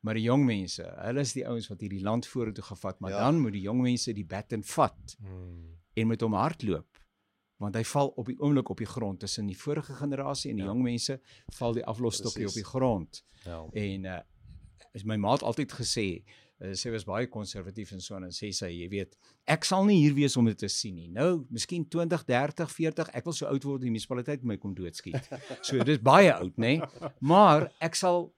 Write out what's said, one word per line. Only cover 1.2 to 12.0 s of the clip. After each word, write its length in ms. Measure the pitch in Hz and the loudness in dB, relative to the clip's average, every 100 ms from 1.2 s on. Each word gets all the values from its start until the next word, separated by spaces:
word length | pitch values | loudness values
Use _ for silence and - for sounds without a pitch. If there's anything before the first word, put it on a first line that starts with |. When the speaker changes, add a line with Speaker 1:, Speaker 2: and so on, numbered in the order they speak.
Speaker 1:
is 120 | 131 | -2
die 140 | 131 - | -4 -4
ouens 220 | 117 104 | -6 -6
wat 120 | 98 | -10
hierdie 220 | 104 98 | -8 -4
land 240 | 98 117 - | 0 -2 -2
vorentoe 360 | 131 110 107 | -4 -4 -6
gevat, 360 | - 98 98 95 | -12 -10 -10 -8
maar 100 | 95 | -4
Speaker 2:
Ja. 80 | 98 | 0
Speaker 1:
dan 220 | 120 165 | 2 4
moet 120 | 123 | 2
die 100 | 101 | -2
jong 180 | 98 123 | -2 0
mense 300 | 127 123 - | 2 0 -2
die 100 | 104 | -6
baton 380 | 82 95 - 110 | -6 -8 -6 -8
vat 540 | 101 - 131 - - - | -4 2 2 0 -20 -16
Speaker 3:
Hmm. 540 | 98 92 90 85 82 82 _ - | -14 -12 -14 -14 -18 -20 _ 0
Speaker 1:
en 100 | 113 | 0
met 140 | 113 | 2
hom 120 | 113 | 0
hardloop, 520 | 101 139 165 110 80 - _ _ _ _ _ _ _ | 0 0 -2 -2 -4 -6 _ _ _ _ _ _ _
want 160 | 104 | -6
hy 80 | 113 | -4
val 240 | 113 147 139 - | -2 0 0 -2
op 100 | 117 | -8
die 100 | 127 | -2
oomblik 320 | 147 139 104 | 2 2 2
op 80 | 98 | -6
die 80 | 110 | -6
grond. 340 | - 104 92 | -4 -6 -6
Tussen 260 | 101 - 104 | -8 -4 -4
die 100 | 92 | -6
vorige 340 | - 151 151 | -6 -6 -6
generasie 560 | 127 143 139 139 135 139 | -6 -4 -4 -4 -6 -4
en 60 | 110 | -4
die 80 | |
Speaker 3:
Ja. 60 | 98 | -2
Speaker 1:
jong 120 | 117 | 0
mense 380 | 127 120 - 135 _ - - | 0 0 -4 -6 _ -20 -18
val 180 | - 120 | -4 -2
die 100 | 117 | 0
aflosstokkie 600 | - 110 | -2 -2